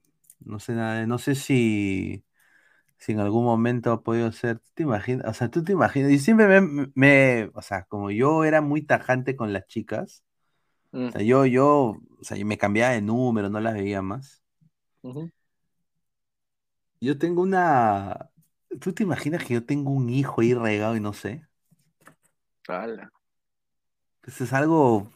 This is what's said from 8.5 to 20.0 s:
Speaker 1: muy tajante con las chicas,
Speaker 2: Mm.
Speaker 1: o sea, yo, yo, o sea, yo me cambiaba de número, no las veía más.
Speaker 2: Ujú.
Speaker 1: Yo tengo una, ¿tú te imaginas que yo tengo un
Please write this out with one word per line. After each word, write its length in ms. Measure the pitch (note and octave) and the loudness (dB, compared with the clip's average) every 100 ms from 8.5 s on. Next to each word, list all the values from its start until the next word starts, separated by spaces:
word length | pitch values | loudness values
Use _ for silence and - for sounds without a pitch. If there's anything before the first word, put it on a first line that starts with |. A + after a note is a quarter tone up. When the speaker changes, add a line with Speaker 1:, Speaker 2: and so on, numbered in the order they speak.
| D#3 | 2
Speaker 1:
muy 200 | D3 D3+ | 2 -2
tajante 520 | D#3 B2 - B2+ C3 C3 | 0 -2 0 -2 -4 -6
con 180 | A2 | -4
las 140 | G2 - | -6 -8
chicas, 560 | A2+ G#2 G#2+ G3+ - _ _ _ _ _ _ _ | -10 -8 -8 -10 -16 _ _ _ _ _ _ _
Speaker 2:
Mm. 160 | C3 B2 | -10 -8
Speaker 1:
o 20 | |
sea, 100 | A2 | -2
yo, 240 | G#2 C3 C3+ | 2 4 4
yo, 560 | B2 C#3+ D3 B2 - - _ | 4 4 4 2 -4 -14 _
o 40 | |
sea, 120 | - G2 | -12 -8
yo 80 | G#2 | -6
me 100 | G#2 | -2
cambiaba 360 | G2+ G#2 B2 | 0 2 0
de 80 | A#2+ | 0
número, 480 | G#2 A#2 B2+ A2 G2+ | -2 0 0 0 -2
no 100 | G#2+ | -4
las 160 | A2+ G#2+ | -4 -4
veía 260 | G2 G2 | -4 -6
más. 400 | F#2+ A2+ C3+ _ _ _ _ _ _ _ | -6 -10 -14 _ _ _ _ _ _ _
Speaker 2:
Ujú. 260 | B2+ B2+ E3 - _ _ _ _ _ _ _ _ _ _ _ _ _ _ _ _ | -16 -14 -16 -18 _ _ _ _ _ _ _ _ _ _ _ _ _ _ _ _
Speaker 1:
Yo 160 | B2 C#3+ | -6 -2
tengo 240 | E3+ F3 | -2 0
una, 880 | F#3+ F#3+ F3 C3+ A2+ G2 G2 - - _ _ _ - D3 | 0 2 2 4 4 0 -4 -12 -16 _ _ _ -18 -10
¿tú 120 | F#3 | -6
te 100 | F3+ | -4
imaginas 400 | G3 B2 C#3+ E3+ - | -2 -2 -4 -6 -4
que 80 | A#2+ | -4
yo 100 | A#2 | -2
tengo 260 | C#3+ C#3 | -4 -2
un 180 | C3+ | -2